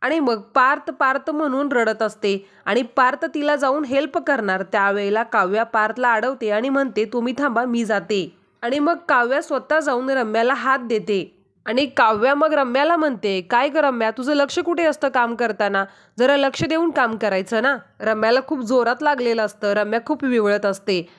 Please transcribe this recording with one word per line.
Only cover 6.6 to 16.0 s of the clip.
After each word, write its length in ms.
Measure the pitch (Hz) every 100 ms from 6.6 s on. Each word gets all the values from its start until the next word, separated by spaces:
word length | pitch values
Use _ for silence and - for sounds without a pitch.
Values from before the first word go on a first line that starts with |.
| 262
म्हणते, 360 | 277 269 208 220
"तुम्ही 280 | 240 233 247
थांबा, 280 | 285 226 247
मी 200 | 233 220
जाते." 520 | 202 170 202 160 - _ -
आणि 180 | 240 285
मग 160 | 294 339 -
काव्या 320 | 262 240 277
स्वतः 380 | 339 269 - 311
जाऊन 300 | 294 247 262
रम्याला 440 | 269 226 220 240
हात 260 | 262 254 269
देते 540 | 233 214 220 196 - _ _ _ -
आणि 200 | 240 285
काव्या 500 | 277 226 208 262 285
मग 180 | 311
रम्याला 420 | 302 254 254 302 339
म्हणते, 460 | 311 214 208 190
"काय 280 | 175 240 285
ग 80 | 302
रम्या, 340 | 285 240 220
तुझं 220 | 262 254
लक्ष 260 | 285 277 349
कुठे 240 | 339 339
असतं 260 | 320 311 277
काम 260 | 254 233 233
करताना? 500 | 233 202 202 196 196 -